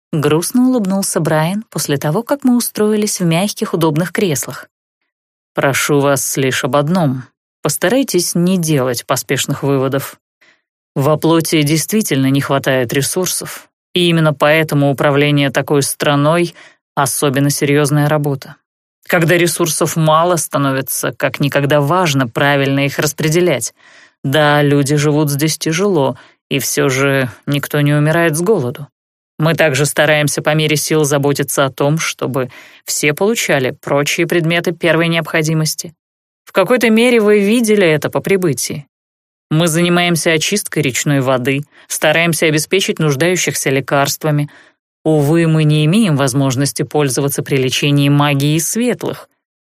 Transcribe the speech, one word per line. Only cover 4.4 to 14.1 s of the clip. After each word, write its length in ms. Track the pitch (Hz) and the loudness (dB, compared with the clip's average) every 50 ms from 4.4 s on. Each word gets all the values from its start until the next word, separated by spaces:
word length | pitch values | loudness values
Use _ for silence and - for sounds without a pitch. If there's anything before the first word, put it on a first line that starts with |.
| - - - - - _ _ _ _ _ _ _ _ _ _ _ _ _ _ _ _ _ - | -6 -8 -12 -16 -16 _ _ _ _ _ _ _ _ _ _ _ _ _ _ _ _ _ -6
Прошу 460 | - - 143 135 - - - 151 143 | -2 -2 0 0 -2 0 0 2 2
вас 360 | 139 143 139 135 - - - | 2 2 0 0 -2 -4 -4
лишь 280 | 147 131 131 127 - - | -2 -2 -2 -2 -2 -4
об 120 | 131 123 | 0 0
одном. 480 | 143 147 147 180 190 165 135 131 127 120 - _ _ _ _ _ _ | 0 0 0 0 0 0 0 -2 -4 -8 -16 _ _ _ _ _ _
Постарайтесь 720 | - 160 - - - 180 226 269 262 - - 175 170 - - | -6 -6 -4 -2 0 0 2 2 0 0 0 -2 -2 0 -2
не 240 | 175 170 180 196 185 | 0 0 0 0 0
делать 480 | 165 156 156 139 127 131 120 - - | 0 0 0 0 0 -2 -4 -6 -4
поспешных 560 | - 135 127 - - 139 127 - - 139 - | -4 -4 -4 -2 -4 -4 -4 -2 -4 -6 -4
выводов. 560 | - 139 139 135 131 135 127 139 - - - _ _ _ _ _ _ _ _ _ _ _ _ _ _ _ - | -2 0 0 0 0 0 -2 -4 -6 -8 -16 _ _ _ _ _ _ _ _ _ _ _ _ _ _ _ -4
Во 220 | 151 131 147 151 | -2 0 0 0
плоти 460 | 147 - 160 165 165 160 - 175 160 | 2 2 2 2 2 2 0 0 0
действительно 680 | 147 143 160 156 - - 208 220 208 - 151 135 135 135 | 2 2 0 -2 -2 -2 -2 -2 0 0 0 0 2 2
не 100 | 135 143 | 2 0
хватает 520 | 139 - 143 135 - 147 131 131 127 113 | 0 0 -2 -2 0 0 0 0 0 0
ресурсов, 760 | - 139 139 - - 185 185 175 - - 170 160 - - - _ _ _ _ _ - | -2 -2 -2 -2 -2 -4 -4 -4 -6 -8 -8 -10 -14 -16 -20 _ _ _ _ _ -2
и 140 | 180 175 | 0 0
именно 240 | 170 | 2